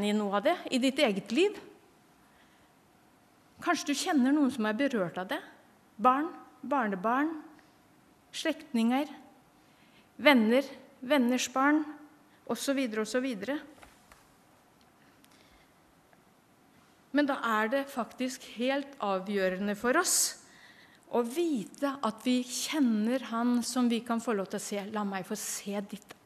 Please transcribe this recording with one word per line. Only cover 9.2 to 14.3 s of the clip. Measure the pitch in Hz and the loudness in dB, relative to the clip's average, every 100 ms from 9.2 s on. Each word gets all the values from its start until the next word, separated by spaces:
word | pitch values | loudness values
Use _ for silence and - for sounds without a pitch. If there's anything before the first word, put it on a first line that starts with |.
| - - _ _ _ _ - - _ - | -20 -20 _ _ _ _ -20 -20 _ 2
venner, | 254 262 214 247 277 - - - 247 | 6 6 6 4 2 -6 -20 -10 0
venners | 285 240 247 - | 2 4 2 0
barn, | 262 285 302 302 - - - _ _ - | 2 4 4 2 -8 -20 -20 _ _ -6
og | 233 | -4
så | - 277 | 0 0
videre, | 254 214 | 0 -2
og | 214 | -2
så | 254 | -2
videre. | 269 208 220 302 - - - - - - - | -2 -4 -6 -6 -8 -20 -20 -20 -20 -20 -20